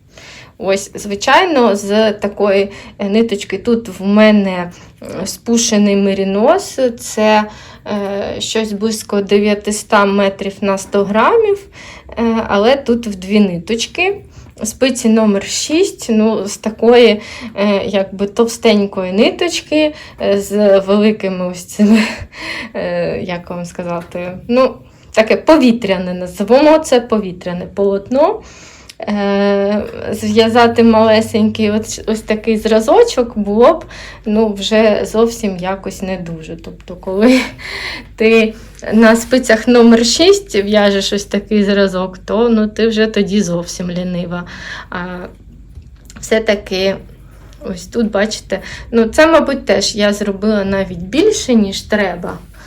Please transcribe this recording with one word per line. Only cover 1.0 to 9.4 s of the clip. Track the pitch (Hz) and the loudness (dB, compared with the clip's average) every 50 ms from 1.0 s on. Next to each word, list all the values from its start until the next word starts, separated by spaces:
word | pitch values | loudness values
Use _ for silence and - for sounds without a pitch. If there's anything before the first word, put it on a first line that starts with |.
| - 208 202 202 - 269 277 330 381 359 311 254 240 214 196 | -10 -8 -8 -4 2 4 4 4 4 2 2 2 2 2 2
з | 202 202 196 208 220 220 214 | 0 -2 -2 0 2 2 2
такої, | 208 - - 202 - - 202 208 190 196 202 208 - - - - - - | 0 -2 -6 -6 -2 -2 0 2 2 2 0 -2 -6 -14 -18 -20 -10 -8
е, | 208 196 | -4 0
ниточки | 202 226 233 226 202 202 - - 190 | 2 2 2 0 -2 -6 -6 -8 -8
тут | 190 - 240 233 226 233 190 180 - | -4 -2 0 0 0 -2 -8 -12 -6
в | 190 | -2
мене, | 196 202 214 214 220 214 208 196 190 185 180 175 175 - - - - - _ | 2 4 6 6 6 6 4 2 0 -2 -4 -8 -8 -12 -16 -20 -20 -20 _
е, | - - - 160 190 | -16 -12 -10 -10 -10
спушений | 196 - - - 240 233 233 - - 220 208 208 202 202 | -10 -12 -10 -4 -2 0 0 2 2 2 2 4 4 4
мерінос. | 196 202 196 196 196 196 190 190 202 220 294 349 392 - - - 269 262 240 233 - | 2 2 0 0 0 -2 -2 0 2 4 4 2 2 0 -4 -4 -2 -2 -2 -2 -6
Це, | - - - 214 214 214 214 214 208 214 - - - - - - - | -12 -8 -2 0 2 4 4 2 2 -2 -8 -18 -20 -20 -20 -18 -10
е, | - 208 202 202 196 196 202 - - - 202 | -8 -6 -6 -6 -6 -6 -6 -6 -8 -8 -8
щось | - - - 220 220 214 202 | -8 -4 -4 -4 -2 -2 -4
близько | 196 214 226 220 - - - 208 202 | -4 -4 -4 -4 -6 -6 -4 -4 -2
дев'ятиста | 202 190 208 208 | 0 2 2 2